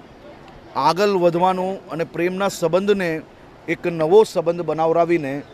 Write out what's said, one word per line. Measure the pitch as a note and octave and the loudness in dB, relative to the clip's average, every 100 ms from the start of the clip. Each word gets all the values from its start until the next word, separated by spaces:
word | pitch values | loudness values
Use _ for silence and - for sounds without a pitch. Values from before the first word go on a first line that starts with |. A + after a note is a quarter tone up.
| - - - - - - - B2+ | -14 -20 -20 -20 -20 -20 -12 -2
આગળ | D3 E3 G#3 | 0 2 2
વધવાનું | F#3+ F3 E3+ F#3 F#3 F#3 F#3+ - | 4 2 2 0 0 -4 -6 -10
અને | E3 | -8
પ્રેમના | E3 D#3+ F3 F#3 G3 | -8 -4 -4 -2 -4
સંબંધને | - E3 F3 G3+ G3+ F3 D#3+ - - - - - | -2 0 0 0 0 0 -6 -10 -20 -20 -14 -8
એક | E3 F3+ | -6 -4
નવો | E3 D#3 G#3 | -2 4 4
સંબંધ | G#3+ F#3 D#3+ F3 | 4 0 -2 -2
બનાવરાવીને | D#3+ D3+ E3 E3 E3+ E3+ C3+ C#3+ - | -2 -2 0 2 2 0 -2 -8 -10